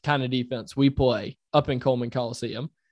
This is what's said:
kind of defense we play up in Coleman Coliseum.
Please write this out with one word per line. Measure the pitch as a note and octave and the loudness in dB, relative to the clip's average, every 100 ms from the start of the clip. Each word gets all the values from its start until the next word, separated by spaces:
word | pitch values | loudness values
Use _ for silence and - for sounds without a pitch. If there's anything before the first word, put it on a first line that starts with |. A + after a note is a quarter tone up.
kind | - C#3+ | -2 0
of | B2+ | 0
defense | B2+ B2 B2 G#2+ - | -2 -2 -6 -8 2
we | C#3 | 2
play | C3+ C3 A2 G#2 - _ | 4 2 2 -4 -14 _
up | D3+ D3 | 0 2
in | B2+ | -2
Coleman | C3+ B2+ A#2+ | 0 0 -2
Coliseum. | B2+ A#2+ A2+ A2+ A2 D3+ _ _ | -4 -6 -6 -8 -8 -10 _ _